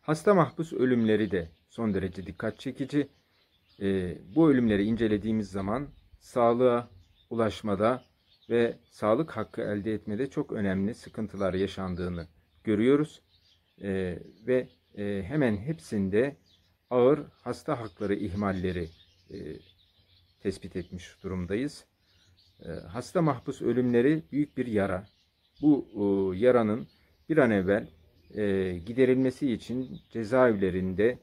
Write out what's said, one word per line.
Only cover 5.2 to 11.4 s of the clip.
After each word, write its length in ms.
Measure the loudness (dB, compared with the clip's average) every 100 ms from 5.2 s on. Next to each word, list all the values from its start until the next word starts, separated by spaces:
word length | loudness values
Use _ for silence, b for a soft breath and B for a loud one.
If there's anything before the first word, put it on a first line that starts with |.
| 0 -2 -4
zaman 380 | -6 -4 -4 -6 -16 _ -20
sağlığa 760 | -8 2 2 4 4 2 -2 -18 _ _ _
ulaşmada 720 | -2 0 -2 -4 0 2 0 -6 _ _ _ _
ve 280 | 0 0 -2 _
sağlık 400 | -4 2 2 0 -6
hakkı 260 | -8 -6
elde 320 | -4 -4 -4
etmede 360 | -4 -6 -6 -4
çok 220 | -6 -6
önemli 420 | -2 0 0 -2
sıkıntılar 600 | -4 -14 -10 -8 -2